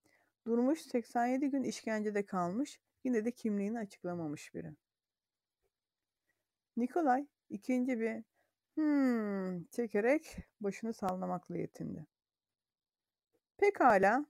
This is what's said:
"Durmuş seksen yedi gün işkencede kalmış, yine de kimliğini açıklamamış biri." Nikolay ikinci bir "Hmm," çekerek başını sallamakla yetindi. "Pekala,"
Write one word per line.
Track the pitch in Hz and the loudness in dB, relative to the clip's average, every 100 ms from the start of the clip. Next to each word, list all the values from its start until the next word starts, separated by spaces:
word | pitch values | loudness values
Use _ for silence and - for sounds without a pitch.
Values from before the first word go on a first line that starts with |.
| _ _ _ _ 226 | _ _ _ _ -2
"Durmuş | 233 254 320 | 2 2 0
seksen | - 247 - 240 240 | -2 -4 -2 -2 0
yedi | 262 285 | 0 0
gün | 269 | 0
işkencede | 240 - 220 214 214 202 202 | -2 -6 -4 -4 -2 -2 -2
kalmış, | 185 175 214 294 - _ _ | -2 0 -2 -4 -8 _ _
yine | 254 233 | 0 0
de | 226 | 0
kimliğini | - 220 202 202 233 | -2 -2 -2 -2 -4
açıklamamış | 202 - 180 175 156 156 - | -8 -8 -8 -6 -6 -8 -10
biri." | 170 160 147 _ _ _ _ _ _ _ _ _ _ _ _ _ _ _ _ _ _ _ 226 | -12 -12 -16 _ _ _ _ _ _ _ _ _ _ _ _ _ _ _ _ _ _ _ -6
Nikolay | 247 359 294 254 285 _ - | -2 2 2 2 -2 _ -14
ikinci | 202 - 254 254 233 | -8 -2 0 0 -2
bir | 226 226 - _ _ _ _ | -2 -6 -12 _ _ _ _
"Hmm," | 302 302 285 262 233 208 196 185 180 | -2 2 4 4 2 0 -2 -4 -6
çekerek | - - 233 208 233 311 - - - - | -6 -4 0 2 4 2 -2 -14 -16 -6
başını | 202 - 226 | -6 -4 -8
sallamakla | - 190 185 185 180 - 175 | -4 -4 -2 -4 -6 -6 -6
yetindi. | - - - 165 156 _ _ _ _ _ _ _ _ _ _ _ _ _ _ - | -6 -8 -10 -10 -14 _ _ _ _ _ _ _ _ _ _ _ _ _ _ 0
"Pekala," | 403 403 269 196 196 254 | 2 6 6 8 6 4